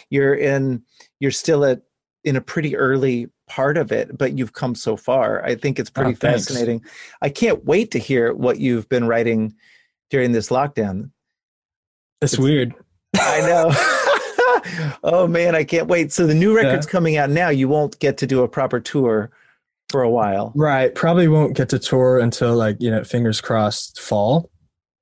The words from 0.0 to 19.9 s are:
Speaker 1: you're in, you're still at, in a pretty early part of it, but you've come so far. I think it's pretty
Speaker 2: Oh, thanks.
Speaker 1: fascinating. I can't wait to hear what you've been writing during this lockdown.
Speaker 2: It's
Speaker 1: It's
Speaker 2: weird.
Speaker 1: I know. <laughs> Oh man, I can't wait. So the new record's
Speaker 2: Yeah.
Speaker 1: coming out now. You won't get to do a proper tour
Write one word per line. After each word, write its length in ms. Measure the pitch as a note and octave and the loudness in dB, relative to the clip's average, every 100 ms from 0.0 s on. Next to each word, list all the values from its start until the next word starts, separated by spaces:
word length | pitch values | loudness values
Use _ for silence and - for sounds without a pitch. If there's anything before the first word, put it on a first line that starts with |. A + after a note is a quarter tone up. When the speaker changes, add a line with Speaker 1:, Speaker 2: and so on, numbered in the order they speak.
| - | -4
Speaker 1:
you're 260 | C#3 C3+ | 0 2
in, 480 | C#3+ D3 C#3 C3+ B2 - _ _ - | 2 0 0 -2 -4 -8 _ _ -6
you're 100 | C#3 | -4
still 320 | - - D3 | -2 0 2
at, 180 | C#3+ B2 _ _ _ _ | 2 0 _ _ _ _
in 120 | D3+ C3 | -2 -2
a 40 | |
pretty 340 | - E3+ D3+ | -4 -6 -4
early 540 | - C3 C3+ C3+ B2 A#2+ _ - | -2 0 2 0 -2 -6 _ -12
part 280 | - C3+ D#3 | -2 0 0
of 160 | A#2+ | -2
it, 240 | A2+ - C3+ | -2 -4 -4
but 220 | C3+ C#3 | -4 -4
you've 160 | A#2+ | -8
come 200 | - B2+ | -6 -6
so 220 | A#2 - G#2 | -4 -6 -4
far. 480 | - C3 A2 G#2 | -2 0 0 -2
I 120 | - A#2 | -4 -4
think 220 | C#3+ B2 | -4 -4
it's 120 | A#2 | -6
pretty 220 | - C3+ | -2 -2
Speaker 2:
Oh, 20 | |
thanks. 320 | A2 B2 A#2+ - | 0 0 0 -2
Speaker 1:
fascinating. 360 | B2+ A#2 A#2 - - - - | -4 -2 -4 -8 -20 -20 -6
I 80 | C#3+ | -6
can't 360 | - A3+ E3 C3+ | -2 0 0 0
wait 240 | F3 A3+ | 0 0
to 80 | - | -4
hear 340 | - B2+ A#2 | -2 0 0
what 260 | B2+ B2 A2 | 0 -2 0
you've 280 | B2+ A#2+ G#2 | 0 -2 -2
been 180 | B2 A#2 | -2 0
writing 480 | A#2 A#2 A2+ A2 - _ _ _ _ _ | 0 0 -2 -4 -8 _ _ _ _ _
during 240 | C#3 B2 | -2 0
this 160 | A#2 - | -2 -2
lockdown. 600 | B2+ C#3+ C3 G#2 F#2+ C3+ _ _ _ _ _ _ _ _ _ _ - | -2 -2 -2 -4 -6 -10 _ _ _ _ _ _ _ _ _ _ -6
Speaker 2:
It's 140 | D3 | -2
Speaker 1:
It's 60 | - | 0
Speaker 2:
weird. 300 | C3+ D3 A#2+ - _ _ _ F#3+ | 2 2 0 -6 _ _ _ -2
Speaker 1:
I 240 | - D#3 | 0 0
know. 320 | D#3+ E3+ E3 | 2 2 2
<laughs> 100 | C#3+ - - C5+ C#5+ B4+ - B4 B4 - F3 D#3 - | 2 0 0 0 -2 -2 0 2 2 -2 -6 -6 -4
Oh 240 | - F3 F3 | 0 2 2
man, 280 | E3+ F3 D#3+ | 2 2 0
I 80 | |
can't 240 | - E3 D#3 | 0 -2 0
wait. 240 | F3 D#3 | 0 0
So 140 | - E3 | 0 2
the 80 | |
new 200 | D#3 G3 A3 | 4 4 4
record's 300 | A3 - D3+ | 4 0 -2
Speaker 2:
Yeah. 60 | |
Speaker 1:
coming 240 | F#3 E3 D3+ | -2 0 0
out 140 | C#3 | 0
now. 180 | D#3 F3 | 2 2
You 200 | C#3 C3 | 2 2
won't 300 | D3+ D3 - | 2 -2 -2
get 200 | C#3+ C3+ | -2 -2
to 80 | C3+ | 0
do 160 | C3 | 0
a 60 | A#2+ | 0
proper 300 | - C3 B2 | 0 -2 -2
tour 500 | - C#3+ B2+ A2 G#2 _ _ _ _ _ - | -4 0 2 0 -2 _ _ _ _ _ -6